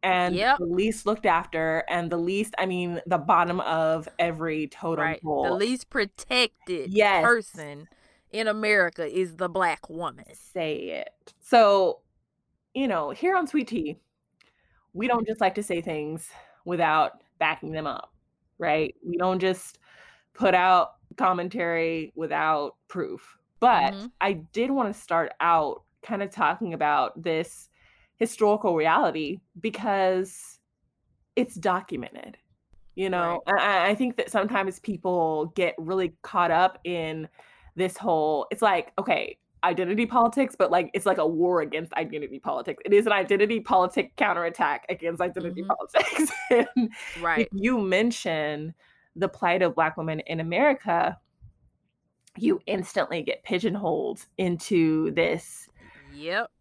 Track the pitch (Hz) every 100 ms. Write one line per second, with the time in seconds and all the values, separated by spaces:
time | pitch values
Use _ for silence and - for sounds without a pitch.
0 | 185 185 180 180 220 277 175 175 214 220
1 | - 214 214 170 175 160 160 160 - 175
2 | 170 170 170 196 220 - 190 180 175 175
3 | - 175 147 175 175 175 - 160 160 160
4 | 160 - 170 165 165 156 151 - 165 160
5 | 160 160 156 147 139 180 214 254 - 269
6 | 247 - - 247 240 _ - 180 135 196
7 | 208 190 220 240 208 - 147 143 156 _
8 | _ _ _ 208 220 214 214 208 175 160
9 | 160 180 185 160 180 175 180 151 - 165
10 | 165 123 - - - 185 160 151 - -
11 | - _ - _ - 240 214 202 180 -
12 | _ _ _ _ _ _ _ - 269 185
13 | 147 - 349 381 311 302 247 226 151 151
14 | _ _ _ _ _ _ _ _ _ 175
15 | 240 240 220 220 196 190 208 175 170 156
16 | 151 160 - - - _ - 175 165 156
17 | 151 - _ _ 156 160 156 156 151 135
18 | - _ _ _ _ _ 165 151 156 -
19 | - 175 185 185 190 185 - - _ -
20 | - _ _ - 214 180 180 185 - -
21 | _ - 190 180 180 226 170 165 165 165
22 | 156 - 160 151 156 156 147 - _ 185
23 | 135 - - _ _ _ 240 214 139 98
24 | 226 _ 285 233 156 - 247 269 226 202
25 | - 170 160 - 170 165 151 - _ _
26 | - 208 196 202 156 175 208 165 147 147
27 | 127 - 165 160 165 - - _ _ _
28 | _ _ 226 - 214 208 214 170 156 170
29 | 190 160 151 185 _ - 220 - 214 196
30 | 190 185 190 - - - _ _ _ _
31 | _ _ _ - 247 - 190 180 185 143
32 | 120 - - - _ _ _ - - -
33 | 190 180 170 170 - 202 202 196 180 208
34 | 254 233 247 220 208 262 190 185 - 190
35 | 185 180 160 156 165 165 175 - 160 190
36 | 180 160 - 190 175 165 185 185 170 175
37 | 160 160 156 _ - _ - - 185 185
38 | 208 165 156 151 - 208 220 180 - -
39 | 202 180 58 - _ _ 175 175 180 208
40 | 233 240 233 226 269 - 190 175 170 -
41 | 202 190 156 165 180 180 151 151 160 -
42 | 160 151 147 135 - 143 120 - - 202
43 | 226 202 190 196 208 226 220 190 180 -
44 | 254 - - 170 170 170 160 143 - 175
45 | 165 170 180 170 170 180 190 - - -
46 | - - 311 - 762 240 262 - 220 -
47 | - - 170 165 226 196 208 254 196 185
48 | 226 233 233 160 151 151 156 165 _ _
49 | _ - 185 - 185 180 180 - 160 160
50 | 160 156 - 160 160 175 294 269 - 170
51 | 170 180 _ _ - _ _ _ _ _
52 | _ _ _ - 220 190 - 196 180 -
53 | 160 175 - - - 185 202 196 190 156
54 | 131 - - - 185 175 - 185 160 156
55 | 160 165 165 160 - - - _ - -
56 | - 143 156 190 233 _